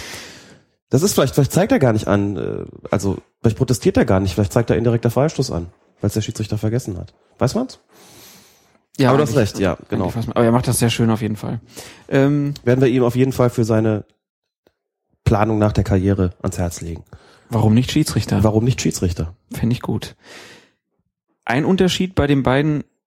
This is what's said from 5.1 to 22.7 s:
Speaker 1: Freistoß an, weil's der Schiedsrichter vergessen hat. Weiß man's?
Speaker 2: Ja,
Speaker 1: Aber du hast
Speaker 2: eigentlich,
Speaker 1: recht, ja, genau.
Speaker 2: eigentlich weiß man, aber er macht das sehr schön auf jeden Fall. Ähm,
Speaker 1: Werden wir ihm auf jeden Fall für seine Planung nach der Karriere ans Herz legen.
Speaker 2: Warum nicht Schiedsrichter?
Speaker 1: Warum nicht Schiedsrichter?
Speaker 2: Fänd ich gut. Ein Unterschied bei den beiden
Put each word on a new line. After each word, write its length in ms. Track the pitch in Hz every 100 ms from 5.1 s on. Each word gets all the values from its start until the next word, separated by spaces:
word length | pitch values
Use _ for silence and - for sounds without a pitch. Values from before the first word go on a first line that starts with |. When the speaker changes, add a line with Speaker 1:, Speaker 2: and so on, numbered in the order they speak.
Speaker 1:
Freistoß 400 | 127 151 - 131
an, 160 | 80 85 - _ _
weil's 120 | 104
der 80 | 110
Schiedsrichter 360 | 107 104 104 107
vergessen 400 | 110 120 - 90
hat. 160 | 90 _ _ -
Weiß 160 | 120 214
man's? 240 | 254 - _ _ - - - - _ _ _ _ _ -
Speaker 2:
Ja, 100 | 127
Speaker 1:
Aber 80 | 139
du 60 |
hast 80 | 147
Speaker 2:
eigentlich, 180 | 143 104
Speaker 1:
recht, 80 | -
ja, 180 | 95 - -
genau. 160 | 113 90
Speaker 2:
eigentlich 100 | 117
weiß 120 | 113
man, 80 | 120
aber 80 | 117
er 60 |
macht 140 | 117 120
das 120 | 117
sehr 100 | 120
schön 200 | - 117
auf 100 | 110
jeden 140 | 107 107
Fall. 240 | 120 117 - - - - -
Ähm, 460 | 139 139 147 143 147
Speaker 1:
Werden 160 | - 127
wir 60 | 131
ihm 160 | 127
auf 120 | 120 120
jeden 160 | 135
Fall 160 | 123 123
für 140 | - 110
seine 400 | 110 110 107 - _ _ _ _ _ _ _ _ _ _ _
Planung 360 | - 107 107 110
nach 140 | 104
der 100 | 104
Karriere 480 | 101 98 95 95 92 -
ans 160 | - 90
Herz 240 | 87 -
legen. 220 | 82 82 - - _ _ -
Speaker 2:
Warum 240 | 117 110
nicht 180 | 110 131
Schiedsrichter? 520 | 151 156 - - 101
Speaker 1:
Warum 200 | 107 107
nicht 180 | 120 -
Schiedsrichter? 540 | - - 92 87 85 - _
Speaker 2:
Fänd 200 | - 113
ich 80 | 120
gut. 340 | - 113 - - - - - - _ _ _ _ _ _ _ _ -
Ein 200 | 120 156
Unterschied 500 | 185 185 - 180 -
bei 120 | 143
den 160 | 143
beiden 400 | 123 131 151